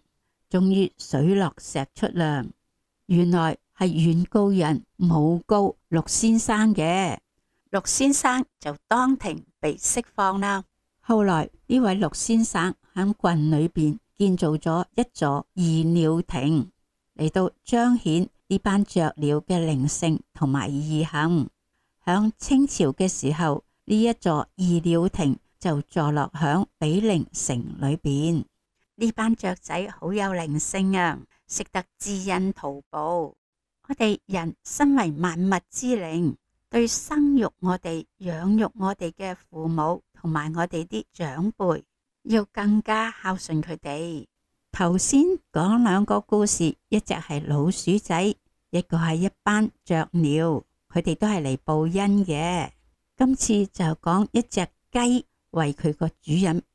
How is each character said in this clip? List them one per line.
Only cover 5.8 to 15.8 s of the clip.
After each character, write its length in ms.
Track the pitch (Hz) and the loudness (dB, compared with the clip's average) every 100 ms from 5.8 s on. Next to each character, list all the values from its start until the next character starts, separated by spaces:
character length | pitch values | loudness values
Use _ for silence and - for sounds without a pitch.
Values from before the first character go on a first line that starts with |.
| _ | _
陸 180 | 170 156 | -4 -2
先 300 | - 226 226 | 0 2 2
生 360 | - 214 220 | 2 2 2
嘅， 440 | 196 156 180 185 123 _ _ _ _ _ | 2 0 0 -2 -6 _ _ _ _ _
陸 160 | 196 - | -6 -4
先 240 | - 269 | 0 2
生 320 | 277 269 254 254 _ | 2 2 0 -2 _
就 160 | 151 143 - | -10 -10 -2
當 300 | 233 254 262 | 2 2 0
庭 280 | 196 160 - _ | -2 -8 -12 _
被 180 | 156 143 | -6 -4
釋 280 | - - - | -4 -4 -4
放 240 | - 196 196 | -2 0 0
啦。 260 | 202 196 190 _ _ _ | -2 -2 -6 _ _ _
後 240 | - 220 | 0 2
來 260 | 202 165 - - - | 4 2 -2 -8 -2
呢 140 | 254 | 2
位 160 | 233 185 | 2 2
陸 180 | 175 | -2
先 300 | - - 226 | -2 0 2
生 300 | 226 190 175 - _ | 2 0 -2 -4 _
喺 180 | - 190 208 | -4 -2 0
郡 300 | 185 165 151 | 0 2 2
裏 180 | 156 165 | 2 2
邊 300 | - 151 151 - | 0 0 -2 -8
建 220 | - 196 185 | -2 0 2
造 160 | 165 | 0
咗 320 | 151 - 165 180 | 0 0 -2 -2
一 100 | - 240 | -4 -4
座 340 | - 151 143 - | -2 -2 -2 -4
二 80 | - | -2
鳥 600 | 170 160 | 0 2